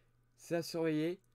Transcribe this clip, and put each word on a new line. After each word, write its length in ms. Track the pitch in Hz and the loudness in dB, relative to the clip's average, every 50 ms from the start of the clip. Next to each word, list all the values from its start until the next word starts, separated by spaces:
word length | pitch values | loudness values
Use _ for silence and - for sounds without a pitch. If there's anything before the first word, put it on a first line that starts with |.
| _ _ _ _ _ _ _ | _ _ _ _ _ _ _
C'est 200 | - - - 165 | -16 -6 -2 -2
à 60 | 170 | -2
surveiller, 580 | 160 - - 165 165 160 156 151 156 170 185 - _ _ | -2 -2 -2 0 2 2 2 2 2 0 -2 -4 _ _